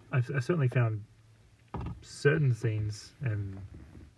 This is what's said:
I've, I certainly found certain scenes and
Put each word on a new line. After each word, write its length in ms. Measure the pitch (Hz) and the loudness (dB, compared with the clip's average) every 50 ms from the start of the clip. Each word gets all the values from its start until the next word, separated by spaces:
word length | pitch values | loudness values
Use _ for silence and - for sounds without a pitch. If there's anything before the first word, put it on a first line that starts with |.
| - - | -8 -2
I've, 180 | - 131 120 - 143 | 0 0 0 0 -2
I 40 | 143 | 0
certainly 280 | - - 180 165 135 | 0 2 2 4 2
found 360 | 123 - 127 120 113 110 104 107 - - - - - - - - - - _ - _ - - - - - - | 4 4 4 4 4 2 -2 -6 -12 -18 -20 -20 -20 -20 -20 -20 -20 -20 _ -14 _ -8 -6 -6 -6 -8 -10
certain 520 | - - - - - 143 151 160 147 127 117 | -14 -16 -6 2 4 4 4 6 4 2 2
scenes 600 | - - 117 107 107 107 107 107 - - - - - | 2 0 0 0 0 -2 -4 -6 -8 -12 -18 -10 -6
and 360 | 135 117 104 101 101 95 98 98 95 - - - - - - - - - - | -4 -2 -2 -2 -4 -6 -8 -12 -14 -14 -16 -18 -18 -18 -18 -20 -20 -20 -20